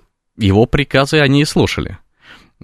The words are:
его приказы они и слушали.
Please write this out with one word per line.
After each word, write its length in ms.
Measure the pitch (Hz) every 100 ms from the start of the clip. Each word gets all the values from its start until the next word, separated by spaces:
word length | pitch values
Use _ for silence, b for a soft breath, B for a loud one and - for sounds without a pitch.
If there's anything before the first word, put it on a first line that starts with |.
| - _ _ -
его 280 | 98 101 120
приказы 540 | 143 135 135 143 156
они 220 | 139 143
и 20 |
слушали. 540 | 151 175 98 - - 98 _ B B B B _